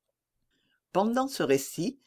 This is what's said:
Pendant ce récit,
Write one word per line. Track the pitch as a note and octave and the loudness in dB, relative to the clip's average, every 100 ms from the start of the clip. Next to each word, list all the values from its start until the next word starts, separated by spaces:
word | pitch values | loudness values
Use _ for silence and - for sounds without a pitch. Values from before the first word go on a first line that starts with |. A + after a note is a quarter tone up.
| _ _ _ _ _ _ _ _ _ | _ _ _ _ _ _ _ _ _
Pendant | F3 G#3+ A#3+ C4+ | 0 0 0 -2
ce | - | -2
récit, | - C3+ - - F#3 - | 2 2 0 -4 -4 -6